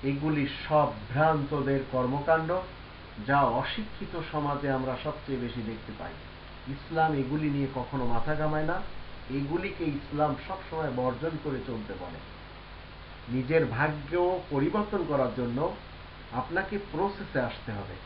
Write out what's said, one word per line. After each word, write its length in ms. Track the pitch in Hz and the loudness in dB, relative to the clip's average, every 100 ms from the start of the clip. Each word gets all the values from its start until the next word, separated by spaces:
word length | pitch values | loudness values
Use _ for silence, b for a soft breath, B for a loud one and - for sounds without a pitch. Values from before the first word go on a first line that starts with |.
এগুলি 440 | 135 139 151 151 131 - - | 0 0 2 2 2 -2 4
সব 180 | 151 139 110 - | 6 6 2 -4
ভ্রান্তদের 640 | 120 156 156 139 147 131 139 127 | 4 6 6 2 0 2 2 2
কর্মকাণ্ড, 680 | 127 123 139 139 160 160 180 185 - - - - - 107 | 2 2 2 4 4 4 0 -2 -10 -14 -14 -14 -10 2
যা 140 | 139 | 6
অশিক্ষিত 800 | 131 117 131 - 214 - - 175 156 | 6 4 0 -2 -4 -6 -6 -6 -2
সমাজে 400 | 156 143 143 143 | 0 0 0 2
আমরা 260 | 131 131 127 | 2 0 -2
সবচেয়ে 360 | 151 143 - 131 | -4 -6 -4 -2
বেশি 220 | 120 117 107 | -2 -4 -4
দেখতে 260 | 110 - 107 | -6 -8 -8
পাই। 120 | 120 - - - - - - | -8 -10 -12 -14 -14 -12 -8
ইসলাম 460 | 139 - 165 160 | -8 -4 2 4
এগুলি 360 | 147 127 151 151 | 4 2 2 2
নিয়ে 180 | 139 135 131 | 2 0 -2
কখনো 300 | 123 139 120 | -4 0 4
মাথা 300 | 117 - 151 | 4 4 2
ঘামায় 300 | 151 151 156 | 2 2 2
না, 160 | 180 - - - - - | 0 -2 -6 -10 -12 -4
এগুলিকে 540 | 135 143 170 196 - | -2 0 0 -2 -2
ইসলাম 520 | 165 139 - 147 151 127 - | -2 -2 -4 2 2 2 -4
সবসময় 440 | 190 - 160 151 127 | -8 -6 -2 -2 2
বর্জন 360 | 127 120 160 160 | 0 0 -2 -2
করে 160 | 151 131 120 | -4 -4 -4
চলতে 260 | 113 104 | -6 -6
বলে। 260 | 95 90 - - - - - - - - - - - - | -8 -8 -10 -12 -14 -14 -16 -14 -14 -14 -14 -14 -14 -4
নিজের 360 | 127 127 160 156 | -2 4 4 4
ভাগ্য 720 | 110 151 151 139 175 180 185 - | 4 2 2 -2 2 4 2 0
পরিবর্তন 560 | 139 147 208 208 202 156 | 2 4 2 2 0 2
করার 220 | 143 123 110 | 2 2 2
জন্য 380 | 120 123 165 202 - - - - - | 0 2 0 -2 -10 -14 -14 -14 -6
আপনাকে 480 | 117 156 170 196 - - | -4 0 0 0 -2 -4
প্রসেসে 480 | 151 196 196 151 139 | 0 0 0 -2 0
আসতে 320 | 123 - - | 0 -4 -6
হবে। 220 | 104 101 - | -6 -6 -10